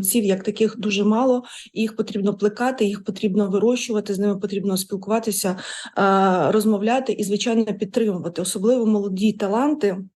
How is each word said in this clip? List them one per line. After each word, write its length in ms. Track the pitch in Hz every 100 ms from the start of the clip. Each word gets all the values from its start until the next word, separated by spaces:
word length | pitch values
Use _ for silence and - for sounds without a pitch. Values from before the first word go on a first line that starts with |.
| 190 240
як 180 | 202 185
таких 360 | 208 208 220 -
дуже 260 | 214 196
мало, 400 | 208 220 262 247 247 - -
і 80 | -
їх 160 | 220 -
потрібно 380 | 220 208 196
плекати, 500 | 202 208 208 247 262
їх 200 | 208 202
потрібно 460 | - 190 214 202 202
вирощувати, 640 | 196 220 247 240 214 208
з 40 | 196
ними 180 | 208 190
потрібно 400 | 196 196 196 185
спілкуватися, 800 | - 196 196 226 226 196 196 190 - - - -
е, 540 | 196 196 190 180 151
розмовляти 600 | 214 214 208 214 262 262
і, 120 | 208
звичайно, 400 | 196 208 247 226
підтримувати, 800 | 214 202 196 240 220 180 170 170
особливо 440 | 180 202 214 254 220
молоді 460 | 214 202 190 214
таланти 680 | 208 196 214 294 302 202 190 190 _